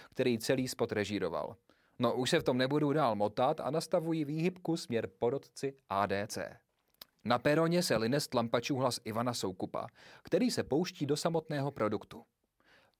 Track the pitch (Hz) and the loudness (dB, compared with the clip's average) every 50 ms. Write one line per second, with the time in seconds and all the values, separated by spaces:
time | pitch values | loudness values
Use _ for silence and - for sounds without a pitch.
0 | - - - - 131 127 120 110 - - 135 127 127 123 - - 120 - 131 107 | -20 -8 -2 0 2 2 2 2 2 0 0 0 0 -2 -2 -2 -2 0 0 0
1 | 101 92 104 95 95 82 80 76 - - - - _ _ _ _ _ _ _ - | 0 0 0 -2 -2 -2 -2 -4 -6 -6 -10 -14 _ _ _ _ _ _ _ 0
2 | - - - 123 127 - 180 160 - 151 127 123 127 135 143 151 147 143 139 156 | 0 0 2 0 0 2 2 2 2 2 2 2 2 2 2 2 2 2 2 2
3 | 147 120 107 101 104 104 - - 123 139 160 - - 127 143 165 - - - 175 | 2 2 2 2 0 0 2 2 0 0 0 -2 -4 -4 -2 -4 -2 0 0 0
4 | 160 165 165 160 147 135 156 160 165 180 180 - - - 165 170 - - 117 110 | 0 0 -2 -2 -2 -2 -2 0 0 -2 -2 -2 -2 -2 -2 -2 -2 -2 -2 -2
5 | 110 - - - 117 120 131 139 - - - - - 139 139 - _ - 98 98 | -2 -4 -4 0 0 0 0 -2 -6 -10 -12 -8 -6 -6 -8 -8 _ -2 2 2
6 | 104 95 98 98 101 - - 101 82 - - - _ _ _ _ _ _ _ - | 2 2 2 -2 -2 -4 -6 -8 -8 -8 -10 -16 _ _ _ _ _ _ _ -20
7 | - _ _ _ - 107 120 123 - 147 151 160 165 165 170 180 175 - 127 110 | -20 _ _ _ 0 0 2 2 4 4 4 4 4 4 2 2 2 2 2 2
8 | 113 117 135 143 - - - 120 117 117 - 120 120 - 147 127 135 123 117 - | 2 2 0 0 -2 0 0 0 0 2 0 0 0 0 0 2 0 0 0 -2
9 | - 113 107 113 120 127 117 - - 98 92 - - - - - - - - - | -6 -4 -2 -2 -2 -2 -2 -2 -4 -4 -4 -4 -8 -6 -6 -6 -8 -8 -12 -20
10 | - - - - - - - 185 247 240 240 - 101 - 131 160 180 - - - | -20 -20 -20 -20 -6 0 2 2 2 2 0 0 -2 0 0 0 0 -2 -4 -4
11 | 151 131 147 147 - 170 165 160 - - 151 143 139 143 139 - 110 107 107 104 | -2 -2 0 0 0 0 0 -2 -2 -2 -4 -4 -4 -4 -2 -2 -2 0 -2 -2
12 | - - - - - _ _ _ _ _ _ _ _ _ _ _ _ _ _ | -6 -8 -16 -18 -18 _ _ _ _ _ _ _ _ _ _ _ _ _ _